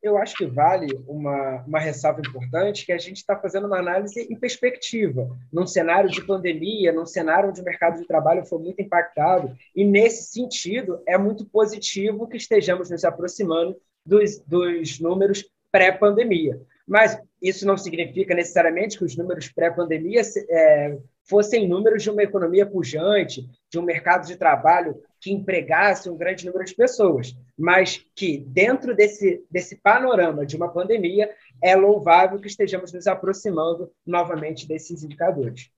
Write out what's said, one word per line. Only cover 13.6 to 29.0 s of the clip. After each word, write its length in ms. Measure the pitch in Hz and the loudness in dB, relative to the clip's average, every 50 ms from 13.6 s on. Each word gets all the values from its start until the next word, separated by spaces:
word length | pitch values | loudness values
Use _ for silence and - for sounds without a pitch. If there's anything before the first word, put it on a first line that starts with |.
| 170 175 190 - _ _ _ _ _ | -2 -2 -6 -10 _ _ _ _ _
dos, 360 | 156 190 214 208 202 - - | 2 4 4 4 4 -2 -8
dos 580 | _ 143 156 180 180 175 175 170 165 143 - - | _ -2 0 0 0 0 -2 -4 -6 -8 -8 -6
números 460 | 160 165 180 190 196 202 196 196 - _ _ _ _ _ | -4 -2 0 2 2 0 0 -2 -6 _ _ _ _ _
pré-pandemia. 920 | - 196 185 185 185 190 214 208 208 208 240 233 196 170 156 139 123 - - _ _ _ _ | 4 6 6 6 4 4 4 4 4 4 2 2 2 0 0 -2 -4 -6 -12 _ _ _ _
Mas 320 | - 190 208 220 214 214 - - _ _ _ | 0 4 6 6 6 4 -4 -12 _ _ _
isso 240 | - 185 185 185 196 | -4 -4 -4 -2 0
não 120 | 196 196 | 0 0
significa 580 | 190 - 180 160 165 170 - - 180 190 - - | 0 -2 -8 -6 -6 -6 -6 -4 -4 -2 0 0
necessariamente 640 | 175 175 165 - 185 165 165 165 175 202 220 202 - | -2 -2 0 2 2 2 2 2 0 -4 -4 -4 -6
que 60 | 185 | -6
os 120 | 160 123 | -6 -4
números 320 | 151 175 180 180 - - - | -6 -6 -6 -6 -8 -8 -10
pré-pandemia 760 | _ - 165 170 170 170 175 165 160 156 160 175 214 240 214 | _ 0 0 0 0 -2 -4 -2 -2 -4 -4 0 0 0 0
se-, 200 | 208 - 208 - - | 0 -4 -8 -4 -2
é, 480 | 165 165 160 156 151 147 147 147 147 139 131 _ _ _ _ _ | 2 6 8 8 8 6 4 -2 -6 -8 -12 _ _ _ _ _
fossem 400 | 185 208 208 208 - 233 208 180 | 4 4 4 4 2 0 2 2
números 340 | 175 185 208 226 214 220 - | 0 4 4 4 2 2 -2
de 80 | 214 | -2
uma 140 | 208 208 208 | 0 0 0
economia 420 | 196 202 196 180 165 175 190 202 | 0 0 -2 -2 2 4 2 2
pujante, 840 | 202 190 185 160 123 139 151 160 190 208 202 175 - - 131 127 - _ _ _ _ | 2 0 -4 -4 -4 -4 -2 0 2 2 2 2 0 -6 -14 -16 -16 _ _ _ _
de 80 | - 170 | -8 -4
um 40 | 175 | -2
mercado 440 | 175 170 175 - 180 175 185 156 | -2 -4 -2 2 2 2 2 2
de 100 | 160 180 | -6 -8
trabalho 640 | 180 180 165 147 - - 156 170 175 175 170 - - - _ _ _ | 0 2 2 2 4 4 4 4 4 2 -2 -6 -10 -14 _ _ _
que 120 | - 190 196 | -8 -6 -6
empregasse 800 | 196 196 196 185 175 143 135 160 165 196 208 190 185 - 190 | -6 -4 -2 -2 -2 0 0 0 2 4 2 2 0 -4 -12
um 60 | 170 | -10
grande 280 | 156 170 175 185 175 170 | -6 -4 -4 -6 -6 -10
número 200 | 180 175 185 185 | -8 -6 -6 -8
de 100 | 185 - | -8 0
pessoas, 580 | - 233 254 - - 214 185 151 127 123 - - - - _ _ | 2 2 2 2 2 2 2 2 0 -4 -8 -14 -18 -20 _ _
mas 480 | - 156 170 180 185 190 185 - - _ _ _ | -4 0 2 4 4 4 2 -2 -10 _ _ _
que 240 | - 196 180 151 139 | -6 -4 -4 -4 -4
dentro 560 | 139 139 127 180 185 226 262 269 - 247 233 | -8 -4 0 2 2 2 2 0 -2 -4 2
desse, 520 | 202 | 4